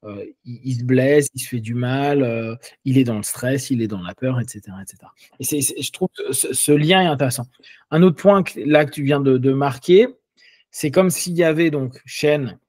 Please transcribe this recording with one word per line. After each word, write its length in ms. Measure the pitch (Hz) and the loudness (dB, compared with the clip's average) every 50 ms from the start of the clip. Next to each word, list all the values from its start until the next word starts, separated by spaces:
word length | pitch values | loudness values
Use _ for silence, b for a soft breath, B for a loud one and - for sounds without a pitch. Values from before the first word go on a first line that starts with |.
| _ | _
euh, 200 | 104 101 101 95 104 - _ _ | -16 -14 -14 -14 -16 -18 _ _
il, 160 | - 123 117 123 | -16 -16 -12 -8
il 120 | 131 127 120 | -6 -6 -4
se 60 | 120 | 0
blesse, 440 | 123 131 127 127 135 147 151 147 - _ | 2 2 2 4 4 4 4 4 2 _
il 60 | 127 | -10
se 80 | - - | -12 -8
fait 120 | - 120 | -8 -8
du 140 | 110 110 117 | -6 -6 -6
mal, 480 | 120 123 123 127 135 139 143 143 143 135 | -4 -2 -2 -2 -2 0 0 0 0 0
euh, 320 | 120 117 113 113 113 113 117 B B B B _ | 0 -2 -4 -6 -8 -10 -12 B B B B _
il 140 | 135 131 135 | 0 2 2
est 60 | 131 | 2
dans 120 | 120 113 | 2 0
le 80 | 107 101 | -4 -6
stress, 460 | - - - - 123 135 135 131 - | -8 -10 -6 -4 -2 -2 -2 -2 -4
il 120 | 135 120 113 | -4 -2 -2
est 60 | 107 | -4
dans 140 | 104 98 87 | -6 -8 -10
la 120 | 87 92 | -10 -12
peur, 240 | _ - 127 131 123 | _ -4 -4 -2 -2
et 40 | 117 | -4
cetera, 340 | 120 - 107 - - 95 95 | -6 -10 -16 -16 -16 -16 -16
et 40 | 98 | -16
cetera. 260 | - - _ - - _ b b b b _ | -16 -18 _ -20 -20 _ b b b b _
Et 40 | 135 | -8
c'est, 160 | - 156 147 135 | -4 -4 -2 -4
c'est, 200 | - - - 139 | -4 -6 -6 -10
je 80 | - | -10
trouve 180 | - - 185 185 _ | -6 -6 -6 -6 _
que 160 | - - - 135 | -8 -8 -6 -4
ce, 200 | - - - 131 | -4 -4 -4 -4
ce 160 | - - - | -4 0 2
lien 320 | 147 147 147 156 185 190 185 | 2 2 4 4 4 4 4
est 40 | |
intéressant. 400 | 175 147 131 143 131 120 - 127 _ b b b b b b b b | 2 0 0 -2 -2 -2 -4 -10 _ b b b b b b b b
Un 120 | - 160 175 | 2 4 4
autre 140 | 185 156 | 4 4
point 280 | - - 190 202 196 180 | 4 4 4 4 4 2
que, 160 | - - - | -2 -6 -8
là 240 | 131 139 151 151 151 | -2 2 4 4 4
que 80 | 147 - | 2 -2
tu 100 | - 143 | -4 -2
viens 180 | 135 147 143 | 0 0 2
de, 180 | 139 135 131 127 | 2 2 2 2
de 140 | 123 135 135 | 2 2 0
marquer, 540 | 135 143 139 127 - - - 180 190 233 254 262 _ _ _ _ b b b b b b b | 2 0 -2 -4 -6 0 4 6 6 6 4 0 _ _ _ _ b b b b b b b
c'est 220 | _ - - 151 135 | _ -6 -6 -2 2
comme 180 | 185 190 185 | 2 2 2
s'il 240 | 170 - - 180 175 | 2 -2 -6 -6 0
y 60 | 165 175 | 0 2
avait 280 | 160 160 156 170 165 | 2 2 2 0 0
donc 300 | 151 147 135 127 123 - _ | 0 -2 -6 -6 -8 -14 _
chaîne 560 | - - - - 147 147 151 139 117 90 - _ | -16 -12 -2 0 0 2 2 -2 -6 -10 -12 _